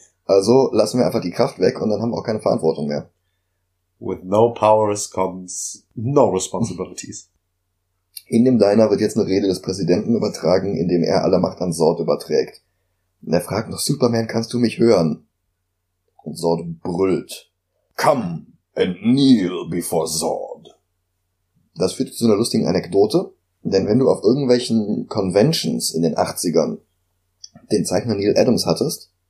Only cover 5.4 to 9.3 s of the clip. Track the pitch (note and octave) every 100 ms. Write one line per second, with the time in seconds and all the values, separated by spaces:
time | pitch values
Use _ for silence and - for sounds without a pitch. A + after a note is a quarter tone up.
5.4 | F2+ - - - _ - A2+ C#3+ A2+ F#2
6.4 | - F#2 A#2 E2 F#2 - - - - _
7.4 | _ _ _ _ _ _ _ - - A#2
8.4 | B2+ B2 G2+ G#2 A2 G2 G#2 A2+ F#2+